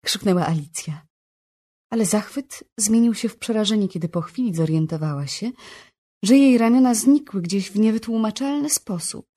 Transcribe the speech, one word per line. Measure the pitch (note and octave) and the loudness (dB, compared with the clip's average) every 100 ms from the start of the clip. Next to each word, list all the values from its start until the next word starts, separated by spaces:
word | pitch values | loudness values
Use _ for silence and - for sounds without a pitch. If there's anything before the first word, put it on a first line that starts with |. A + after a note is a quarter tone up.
krzyknęła | - - G#3 F3+ D#3+ | -6 -4 0 0 0
Alicja. | D#3+ C#3+ - - D3 _ _ _ _ _ _ _ _ _ | -2 -4 -12 -10 -12 _ _ _ _ _ _ _ _ _
Ale | A#3 G#3 | -2 0
zachwyt | G#3 - C#4 C4+ - - - | 0 -2 -10 -10 -18 -18 -6
zmienił | G#3+ A3+ A#3 | 2 4 4
się | A3 A3+ | 2 -6
w | - | -6
przerażenie, | - A3 G#3 G#3+ F#3+ | -4 -2 0 0 -2
kiedy | F#3 E3 | -4 -4
po | F3 | -4
chwili | - - B3 E3 | -6 -4 -4 0
zorientowała | D#3+ D#3+ D#3+ D#3+ D#3 C#3+ C#3+ | 0 0 0 -2 -4 -4 -6
się, | - A3+ - - - - _ _ _ | -8 -8 -10 -20 -20 -20 _ _ _
że | G3+ C4+ | 4 6
jej | C#4 B3 | 6 6
ramiona | A3+ B3 B3+ A3 | 4 4 4 4
znikły | C4+ D4 - G3 | 4 2 0 -6
gdzieś | E3+ G3 F#3+ | -2 -4 -2
w | G3+ | 0
niewytłumaczalny | A3 A3 A3+ A3+ A3 G#3+ C4+ D4 D4 | 2 0 -2 -2 -2 -2 -4 -2 -2
sposób. | - - F3+ - - - | -4 -4 -6 -6 -12 -18